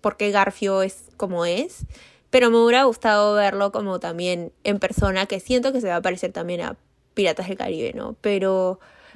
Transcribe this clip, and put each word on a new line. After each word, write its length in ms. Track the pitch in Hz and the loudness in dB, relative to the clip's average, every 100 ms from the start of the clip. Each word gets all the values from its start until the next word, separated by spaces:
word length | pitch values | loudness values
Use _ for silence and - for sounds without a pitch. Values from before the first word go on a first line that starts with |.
por 160 | 208 - | -4 -2
qué 140 | 208 | 0
Garfio 500 | 202 196 - 196 190 | 2 0 0 -2 0
es 220 | 190 - - - | -2 -4 -20 -8
como 280 | 196 175 170 | -6 -2 -2
es, 400 | 180 339 - - - - _ _ | -2 -4 -8 -14 -14 -20 _ _
pero 180 | 254 240 | 4 6
me 80 | 233 | 6
hubiera 260 | 233 247 269 | 6 6 4
gustado 500 | 226 233 208 208 208 | 2 2 4 4 4
verlo 360 | 202 196 202 | 2 2 -2
como 280 | 214 202 180 | -2 -4 -4
también 540 | 170 170 180 175 170 - | -6 -6 -4 -4 -6 -8
en 160 | - 202 | -4 -2
persona, 480 | 277 - 202 190 196 | -2 0 0 0 -2
que 120 | 196 | -4
siento 320 | - 254 254 | -2 0 0
que 100 | 262 | -2
se 60 | 208 | -2
va 80 | 170 | -2
a 40 | |
parecer 300 | 185 180 185 | -2 -2 -6
también 300 | 180 175 175 | -6 -6 -6
a 140 | 170 - _ _ _ | -8 -10 _ _ _
Piratas 340 | - 190 160 185 | -2 0 0 -4
del 100 | 190 | -6
Caribe, 340 | 196 175 - | -6 -4 -6
¿no? 220 | - - - | -6 -10 -6
Pero 580 | 208 196 190 190 185 185 - _ - | -2 0 2 2 0 -2 -10 _ -20